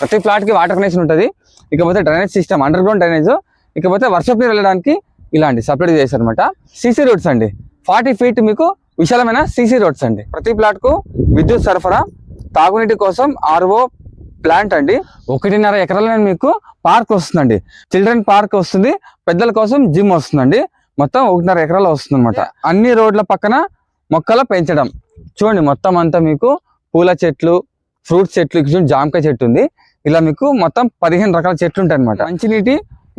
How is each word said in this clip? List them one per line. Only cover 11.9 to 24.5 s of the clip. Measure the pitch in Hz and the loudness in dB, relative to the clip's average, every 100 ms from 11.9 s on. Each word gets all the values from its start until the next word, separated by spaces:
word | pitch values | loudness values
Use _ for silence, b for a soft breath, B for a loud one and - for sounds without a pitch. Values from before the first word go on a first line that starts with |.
| 220 370 - - - - 160 | -2 -2 -10 -20 -20 -6 0
తాగునీటి | 180 220 220 208 | 2 2 -2 -2
కోసం | 196 180 285 254 151 | -2 0 -2 -2 0
ఆర్ఓ | 165 185 220 254 _ - - - - | 0 2 0 0 _ -20 -20 -20 -6
ప్లాంట్ | 156 175 208 165 | 0 0 0 0
అండి. | 143 254 - b - | 0 -2 -4 b -8
ఒకటిన్నర | 131 196 208 208 202 | -4 -2 0 2 0
ఎకరాలనే | 175 190 220 220 202 | 0 -2 0 0 0
మీకు | 175 277 415 B B 165 | 0 -2 -2 B B 0
పార్క్ | 214 226 202 | 0 2 -2
వస్తుందండి. | - 165 131 101 - B B | -2 0 0 0 -4 B B
చిల్డ్రన్ | 185 208 240 208 | 0 2 0 2
పార్క్ | 202 208 202 | 0 2 -2
వస్తుంది, | 170 190 240 392 b b - | -2 0 0 -2 b b -4
పెద్దల | 175 233 214 | 0 0 0
కోసం | 214 285 226 | 0 2 2
జిమ్ | 156 202 170 | 2 2 0
వస్తుందండి. | - 147 127 220 359 _ _ - | 0 0 2 0 -2 _ _ -4
మొత్తం | 143 262 240 | -2 0 0
ఒకటిన్నర | 180 175 175 156 | 0 0 0 0
ఎకరాలు | 185 185 | 0 0
వస్తుందన్నమాట. | 143 - 135 117 101 - - 151 | 0 -2 0 0 0 -6 -4 -2
అన్ని | 190 240 226 | 0 2 2
రోడ్ల | 220 208 208 | 2 0 -2
పక్కన | 190 208 262 392 _ _ _ - | -2 0 -2 -4 _ _ _ -4
మొక్కలు | 160 - 233 262 | -4 0 0 0